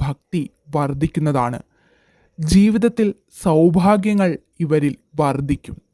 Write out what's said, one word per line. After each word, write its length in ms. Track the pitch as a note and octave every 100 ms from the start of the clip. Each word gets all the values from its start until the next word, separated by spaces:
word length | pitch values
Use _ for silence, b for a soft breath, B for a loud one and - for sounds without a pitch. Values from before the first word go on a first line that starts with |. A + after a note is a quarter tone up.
ഭക്തി 380 | C#3+ - - F3 - _ D3 D3
വർദ്ധിക്കുന്നതാണ്. 840 | C#3 C#3 D#3 E3 D3+ C#3 B2 B2 - _ _ _ _ _ _ - D#3
ജീവിതത്തിൽ 560 | F#3+ G#3+ G#3 A#3 A#3 G#3 - _ -
സൗഭാഗ്യങ്ങൾ 880 | F#3 D#3 E3+ F3 F#3+ G#3 G#3 G3+ F#3 D3+ _ - D#3
ഇവരിൽ 280 | D3+ C#3+ - _ D3
വർദ്ധിക്കും. 540 | C#3+ C3 C#3 - - - _